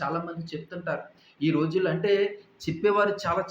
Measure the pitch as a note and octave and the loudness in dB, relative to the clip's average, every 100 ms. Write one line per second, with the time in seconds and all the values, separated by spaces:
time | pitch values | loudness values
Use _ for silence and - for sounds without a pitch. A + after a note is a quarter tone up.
0 | C#3+ E3 E3+ E3+ - D3+ - F3+ F3 C#3+ | -4 -4 -6 -8 -8 -10 -10 -8 -4 -6
1 | - _ _ - D#3 D#3+ D#3+ F3+ F3+ D#3+ | -6 _ _ -2 2 2 2 2 2 2
2 | G#3 G3 G3+ - - - - E3 G#3 G3+ | 2 2 2 -6 -18 -10 -6 0 4 4
3 | G3+ - F3+ F3+ F#3 | 2 0 0 -2 -2